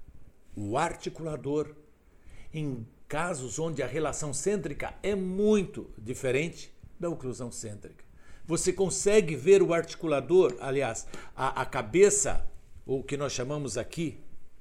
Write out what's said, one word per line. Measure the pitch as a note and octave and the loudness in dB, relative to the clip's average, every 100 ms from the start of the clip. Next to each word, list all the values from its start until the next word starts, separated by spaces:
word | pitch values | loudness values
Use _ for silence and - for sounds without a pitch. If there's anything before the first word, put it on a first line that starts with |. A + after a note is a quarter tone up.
| - - - - - - | -14 -16 -18 -20 -14 -8
o | G2+ B2+ | -2 0
articulador | E3 E3 F#3 - D#3+ D3+ C3+ D3+ D3 - - _ _ - - - - | 0 -2 -10 -8 -8 -6 -2 -2 -2 -10 -20 _ _ -20 -18 -14 -10
em | D#3 D3 B2 A2+ - - | -6 -6 -6 -10 -16 -6
casos | D3 F3 D3 B2+ D3 | -4 -2 -4 -6 -4
onde | E3 D3 | -4 -4
a | B2+ | -4
relação | D3+ D3 - D3+ | -2 -2 -2 -4
cêntrica | C3+ G3 G#3 D#3 C#3+ - - | -2 0 -2 -4 -6 -6 -4
é | F#3+ | -2
muito | G#3 F#3 F#3+ G#3 G#3 F3+ A2+ - - | -2 -2 2 4 4 2 -8 -12 -12
diferente | G#2+ B2+ C3 B2+ E3 - - - - - | -8 -4 0 0 0 -6 -16 -18 -18 -8
da | E3+ | -6
oclusão | D#3 B2+ G#2+ A#2+ | -4 -6 -8 -8
cêntrica. | - G#2+ G2+ - - - - - - - | -8 -10 -12 -16 -18 -20 -20 -18 -12 -2
Você | E3 F#3+ | 0 0
consegue | F#3 F#3 - G3 G#3+ E3 C#3 | 2 0 2 6 6 4 0
ver | D3+ G3 | 8 8
o | E3+ | 8
articulador, | E3+ E3 - D#3+ C#3 A#2+ F#3 D3 - | 2 0 -4 0 0 6 6 6 2
aliás, | C3+ C#3 B2 A2 - - - - | -2 0 0 -4 -8 -10 -10 -4
a, | C3 - | -2 -2
a | B2+ | -2
cabeça, | C3 A2 E3 G3 - B2+ - - - - - - | -4 2 8 8 8 4 4 4 -2 -16 -14 -4
o | C3 | -4
que | B2+ C#3+ | -2 -4
nós | C#3 | -4
chamamos | - B2+ D3 C3 A#2 | -4 -2 -2 -4 -4
aqui | - D#3+ D#3+ - - - - - | -4 -4 -4 -4 -10 -8 -10 -12